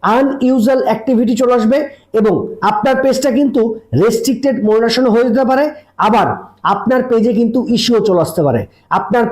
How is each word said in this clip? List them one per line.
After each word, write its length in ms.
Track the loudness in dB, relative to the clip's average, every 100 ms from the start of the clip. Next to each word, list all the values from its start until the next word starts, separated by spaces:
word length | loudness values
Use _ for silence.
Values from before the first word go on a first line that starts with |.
আনইউজুয়াল 760 | -2 0 0 0 0 2 2 0
অ্যাক্টিভিটি 500 | 0 -2 -2 0 0
চলে 200 | 0 0
আসবে 340 | 2 2 0 -2 -12 _
এবং 220 | 0 0 0 -4 -4
আপনার 340 | -2 0 0 0
পেজটা 280 | 0 0 0
কিন্তু 300 | 0 0 0 -2 -4 -4 0
রেস্ট্রিক্টেড 640 | 2 0 -2 -2 -2 -2
মনিটরেশন 420 | 0 0 0 0 2
হয়ে 220 | 2 2
যেতে 160 | 0
পারে। 200 | 0 0 0 -4 -14 -2
আবার 300 | 0 2 0 -4 -12 _
আপনার 400 | -4 -2 0 0
পেজে 300 | 0 0 0
কিন্তু 260 | 0 0 0 0
ইস্যুও 320 | -2 0 0
চলে 200 | 2 2
আসতে 220 | 0 0
পারে। 240 | 0 0 -4 _ -4
আপনার 340 | -4 0 0 0